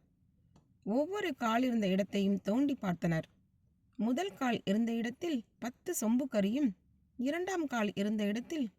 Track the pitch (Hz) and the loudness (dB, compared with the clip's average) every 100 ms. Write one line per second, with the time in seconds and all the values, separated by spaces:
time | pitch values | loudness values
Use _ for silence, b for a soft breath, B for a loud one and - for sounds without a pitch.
0 | _ _ _ _ _ - _ _ - 233 | _ _ _ _ _ -20 _ _ -2 0
1 | 311 415 381 269 233 233 254 233 196 190 | 0 -2 -4 -2 0 2 2 2 2 2
2 | 202 202 196 196 - 226 285 269 196 175 | 0 0 2 0 0 2 2 0 -2 -2
3 | 170 160 - _ _ _ _ _ _ - | 0 0 -4 _ _ _ _ _ _ -2
4 | 233 262 392 - 254 226 - 208 233 233 | 0 0 -2 -2 0 0 0 0 2 0
5 | 233 247 349 269 - - 240 - - 339 | -2 -4 -4 -4 -6 -10 -10 -8 -8 -2
6 | 214 247 269 214 196 254 269 180 _ _ | 2 2 2 2 2 2 0 -2 _ _
7 | _ - 254 330 370 370 302 240 208 185 | _ -4 -2 -2 -2 -2 -2 0 -2 0
8 | 208 220 202 214 240 320 233 | -2 0 0 -2 -4 -4 -4